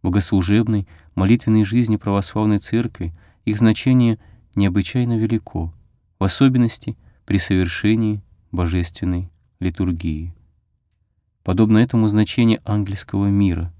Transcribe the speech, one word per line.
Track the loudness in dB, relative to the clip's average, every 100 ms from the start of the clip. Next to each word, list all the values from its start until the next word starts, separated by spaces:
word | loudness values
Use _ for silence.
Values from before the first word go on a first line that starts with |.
В | 0
богослужебной, | -2 0 0 2 0 2 -2 -4 -14 -12
молитвенной | -2 2 2 2 2
жизни | 2 0 0 -2
православной | 0 -2 -2 -2 0 0
Церкви | -2 -4 -4 -6 -10 -10 _ _
их | -6 2
значение | 2 2 2 2 2 0 -8 -20 _
необычайно | 0 0 0 -2 -2 -2 -2
велико, | -2 -2 -4 -8 -8 -10 _ _ _ _
в |
особенности | -2 4 4 4 0 -2 -12 -14 -18 _
при | -4 -2
совершении | 0 0 0 -2 0 2 0 -4 -8 _ _
божественной | -4 -2 0 -4 -6 -4 -4 -6 _ _ _
литургии. | -6 -2 -4 -2 -4 -6 -8 -14 _ _ _ _ _ _ _ _ _ _
Подобно | -4 2 4 4
этому | 4 2 2
значение | 2 0 2 2 0
ангельского | -2 -4 -4 -8 -6 -2 0
мира. | 2 2 0 -6 -10